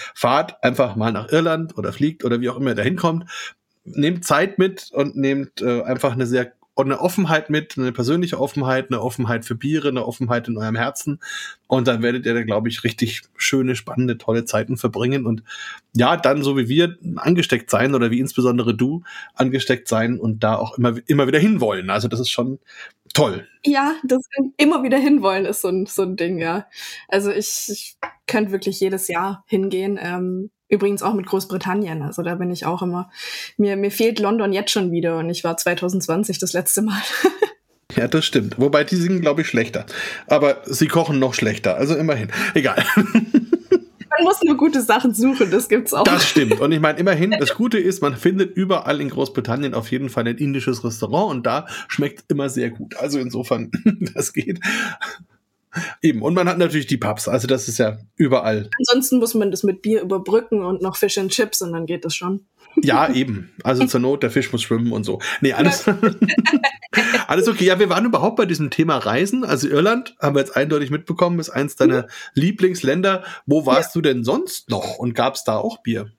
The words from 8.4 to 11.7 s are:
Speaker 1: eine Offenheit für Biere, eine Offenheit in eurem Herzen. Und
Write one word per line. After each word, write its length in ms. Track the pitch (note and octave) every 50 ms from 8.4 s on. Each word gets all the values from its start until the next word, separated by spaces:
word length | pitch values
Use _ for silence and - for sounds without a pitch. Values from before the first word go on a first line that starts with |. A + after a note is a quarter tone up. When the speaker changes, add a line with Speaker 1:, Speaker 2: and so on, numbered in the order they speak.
| C3+ C#3 - D3 C3+ C3 C3 C3 C3 -
Speaker 1:
eine 100 | C3 A2+
Offenheit 460 | G#2 B2 A2+ - B2 A2 A#2+ A#2 A#2
für 80 | - A#2+
Biere, 340 | A2 - C#3+ D#3 D#3 C#3+ D3
eine 160 | B2+ B2+ A2
Offenheit 440 | A#2 A#2 - C3 A2+ A#2+ A#2+ A#2 A#2+
in 100 | A2+ G#2
eurem 180 | A2 A2 A2+
Herzen. 420 | A2+ A#2 - - - - D3+ C#3+ - - - - - - - - - _
Und 220 | -